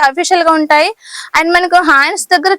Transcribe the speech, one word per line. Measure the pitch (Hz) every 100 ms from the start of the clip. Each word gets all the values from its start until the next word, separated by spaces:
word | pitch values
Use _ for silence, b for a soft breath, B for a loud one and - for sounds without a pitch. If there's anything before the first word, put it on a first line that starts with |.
| 285
అఫీషియల్ | 269 349 370 330
గా | 320
ఉంటాయి. | 302 302 349 440 B B B -
And | 330 349
మనకు | 359 359 330
హ్యాండ్స్ | 277 294 392 -
దగ్గర | 359 359